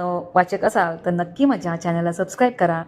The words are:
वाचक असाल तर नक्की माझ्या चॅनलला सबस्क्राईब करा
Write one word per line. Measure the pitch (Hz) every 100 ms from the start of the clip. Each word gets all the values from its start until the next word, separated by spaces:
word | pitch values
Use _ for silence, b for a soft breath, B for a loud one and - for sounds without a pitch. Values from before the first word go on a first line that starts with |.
| 180 175 - 185
वाचक | 180 202
असाल | 214 220 170 165 180
तर |
नक्की | 175 170 - 277
माझ्या | 214 175 170
चॅनलला | 175 170 170
सबस्क्राईब | 170 185 - 247
करा | 240 175 165